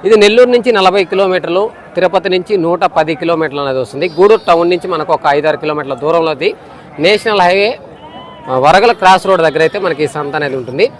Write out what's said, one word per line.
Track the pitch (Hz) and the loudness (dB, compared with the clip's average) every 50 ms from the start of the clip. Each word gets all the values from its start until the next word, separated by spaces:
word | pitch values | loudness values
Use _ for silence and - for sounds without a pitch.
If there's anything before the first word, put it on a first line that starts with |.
| - 196 | 2 4
ఇది | 220 214 208 | 4 4 4
నెల్లూరు | 208 214 240 247 247 247 | 4 6 4 4 4 4
నుంచి | 240 226 247 226 202 | 0 2 0 0 2
నలభై | 190 185 180 202 185 165 | 2 2 2 2 -2 0
కిలోమీటర్లు, | 208 190 196 190 185 180 - 160 170 185 208 233 - - - - - | 0 0 0 0 0 -2 -2 -2 -2 -2 -2 -2 -6 -12 -20 -8 -4
తిరుపతి | 180 185 180 175 190 165 190 185 | -2 -2 0 0 0 -2 0 -2
నుంచి | 185 180 - 214 190 165 | -2 -2 -2 -2 -2 0
నూట | 165 175 175 196 175 - 160 | 0 -2 0 -2 -2 0 0
పది | 160 151 165 160 | -2 -2 -4 -4
కిలోమీటర్లు | 180 165 170 160 160 151 127 147 143 | -2 -4 -2 -2 -2 -4 -4 -6 -4
అనేది | 139 131 131 127 | -4 -4 -4 -6
వస్తుంది. | 120 - 139 160 180 156 160 | -6 -6 -6 -6 -6 0 2
గూడూరు | 185 208 220 208 - - | 4 4 4 2 2 0
టౌన్ | 175 165 170 175 180 | 2 2 2 0 0
నుంచి | 175 - 185 180 | -2 -4 -6 -6
మనకు | 156 156 160 160 147 | -6 -2 -2 -4 -2
ఒక | - 151 143 147 | 0 0 0 0
ఐదారు | 147 156 151 - 156 | 0 0 -2 -2 -4
కిలోమీటర్ల | 151 151 151 143 135 139 123 135 | -6 -4 -4 -6 -6 -8 -6 -2
దూరంలో | 151 165 170 165 160 156 127 | 0 0 0 0 -2 -4 -4
అది | 151 202 - - - - - - - - - - 147 | -4 -6 -6 -6 -16 -20 -20 -20 -20 -20 -10 -6 -2
నేషనల్ | 175 214 208 - 226 214 196 180 | -2 -2 -2 0 -2 0 2 2
హైవే, | 175 180 196 202 220 254 - - - - - - - - - - - - - - - | 2 2 2 0 -2 -4 -6 -14 -20 -20 -20 -20 -20 -20 -20 -20 -20 -20 -18 -10 -4
ఆ, | 127 131 131 | -2 0 2
వరగల | 147 170 190 196 226 233 185 190 | 4 4 4 4 2 0 2 4
క్రాస్ | 185 190 185 - 190 | 4 4 4 4 0
రోడ్ | 190 180 165 156 | 2 2 2 0
దగ్గర | 135 156 160 160 | 2 2 0 0
అయితే | - 202 190 | 0 -2 -4
మనకి | 180 160 139 151 143 | -4 -2 -2 -4 -4
ఈ | - 156 | -4 -6
సంత | 147 143 143 156 | -8 -6 -4 -4
అనేది | 151 139 131 131 | -4 -4 -4 -6
ఉంటుంది. | 123 117 123 143 202 269 - | -8 -8 -2 -2 -2 -2 -2